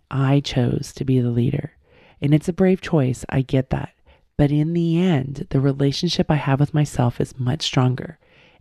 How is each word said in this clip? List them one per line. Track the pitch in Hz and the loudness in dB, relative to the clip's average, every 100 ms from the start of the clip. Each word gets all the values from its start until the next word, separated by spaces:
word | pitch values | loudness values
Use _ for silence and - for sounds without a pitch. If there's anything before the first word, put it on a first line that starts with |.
| - | -8
I | 123 135 143 | -2 2 2
chose | 135 - 120 - 135 | 0 0 0 -2 -6
to | - | -6
be | 131 131 | -2 0
the | 120 | 2
leader. | 117 117 139 - _ _ _ _ _ | 0 0 -2 -6 _ _ _ _ _
And | 143 | 2
it's | 151 170 | 2 2
a | |
brave | 170 190 185 | 0 2 2
choice, | - 165 127 127 - | 0 0 0 -2 -4
I | 139 | -4
get | 127 131 131 | 0 -2 0
that. | 135 - _ _ _ _ - | -4 -6 _ _ _ _ 0
But | 147 | 2
in | 147 151 | 2 0
the | 170 170 165 | 0 0 2
end, | 185 156 135 139 - | 2 0 -2 -8 -4
the | 139 | 0
relationship | 139 135 143 135 180 - 135 | 0 0 0 0 -2 0 0
I | 151 | 0
have | 139 135 | 0 0
with | 143 | 2
myself | 151 147 - 123 - | 0 0 0 0 0
is | 127 - | -6 -4
much | 123 151 | -4 -4
stronger. | - - 127 123 - 160 _ _ _ _ | -2 0 0 0 -8 -14 _ _ _ _